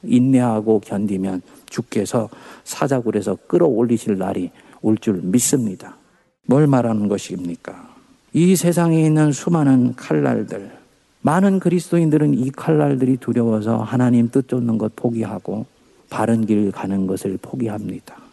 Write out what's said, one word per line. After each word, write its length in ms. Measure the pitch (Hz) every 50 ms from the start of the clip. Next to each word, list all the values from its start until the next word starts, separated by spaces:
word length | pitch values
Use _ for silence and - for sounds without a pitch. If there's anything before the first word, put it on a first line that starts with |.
| -
인내하고 760 | 113 117 123 127 131 135 127 123 120 110 107 104 110 110 104
견디면 640 | 104 - 107 101 104 104 101 95 95 95 95 90 - - - - - -
주께서 600 | - - 110 _ - 117 101 - - 123 107 107 - - - - - - _
사자굴에서 760 | - - - - 139 139 127 113 113 104 107 95 104 95 - _
끌어올리실 720 | _ - 175 - 156 123 107 120 117 120 110 - 107 104
날이 320 | 95 92 95 98 101 90 87 _ - - - - -
올 160 | - 107 110
줄 240 | 104 - - 101 90 82
믿습니다. 760 | 90 92 123 - - - 135 117 104 92 - - - - _ _ _ _ _ _ _ _ _ _
뭘 200 | - 123 143 156
말하는 400 | 147 139 127 117 117 110 107 104
것입니까? 840 | 101 101 95 - - 92 92 90 87 85 - _ - - - - - - - _ _ _ _ _ _ -
이 220 | 147 170 180 190
세상에 500 | 160 - 175 170 175 170 165 160 160 160
있는 260 | 156 156 156 156 151
수많은 600 | 139 - - - 175 165 147 139 131 127 123 123 120
칼날들, 760 | - - - 156 151 143 135 120 110 107 90 92 98 98 104 - - _ _ _ _ _ _ _ _
많은 380 | - 131 151 185 190 202 190 190
그리스도인들은 760 | - 175 170 180 160 - - 170 170 156 147 151 151 147 143
이 160 | - 131 131
칼날들이 680 | 139 - - - 160 151 151 143 139 131 131 127 131
두려워서 600 | 123 - - 117 120 117 117 110 107 104 110 113
하나님 520 | 113 110 107 123 123 127 123 123 120 117 117
뜻 160 | - 135 131
쫓는 300 | - 135 127 120 117 113
것 180 | 110 107 110 -
포기하고 680 | - - 123 117 113 113 - 107 95 _ - 98 107 123 _ _ _ _ _ _ _ _ _
바른 360 | - - 110 110 117 113 113
길 260 | 101 107 104 104 98
가는 340 | 98 - - 95 98 98 95
것을 300 | 92 95 95 - 101 95 -
포기합니다. 720 | - - - 135 120 110 104 107 104 - - 131 _ - - - - -